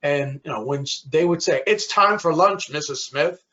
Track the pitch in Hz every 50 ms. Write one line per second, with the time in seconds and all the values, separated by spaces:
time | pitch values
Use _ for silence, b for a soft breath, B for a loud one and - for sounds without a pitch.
0 | - 147 143 143 143 135 135 139 _ 156 143 110 107 127 143 143 139 135 - -
1 | - 139 127 156 170 175 170 165 - - 160 135 - - 214 208 - - - -
2 | 196 202 214 208 - 175 160 156 180 202 196 190 - - 131 151 147 - 139 127
3 | - - - 139 151 175 165 - _ _